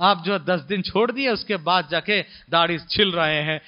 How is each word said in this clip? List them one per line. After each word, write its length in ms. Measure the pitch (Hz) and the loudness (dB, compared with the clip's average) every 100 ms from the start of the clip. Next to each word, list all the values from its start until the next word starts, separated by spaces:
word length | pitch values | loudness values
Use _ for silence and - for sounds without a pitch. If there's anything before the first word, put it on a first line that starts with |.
आप 220 | 180 190 | 2 2
जो 160 | 165 196 | 0 -2
दस 220 | 151 180 | 0 -2
दिन 200 | 139 202 | -2 -6
छोड़ 300 | 180 190 233 | -2 0 0
दिए, 180 | 247 269 | 0 -2
उसके 280 | 208 - 196 | -2 -4 -4
बाद 300 | 156 180 151 | 0 0 0
जाके 300 | 165 180 208 - - - | -4 -2 -2 -4 -12 -2
दाढ़ी 300 | 170 170 170 | 2 2 0
छिल 320 | - - 202 | -4 0 2
रहे 300 | 170 156 151 | 2 0 0
हैं। 200 | 151 156 | -2 -4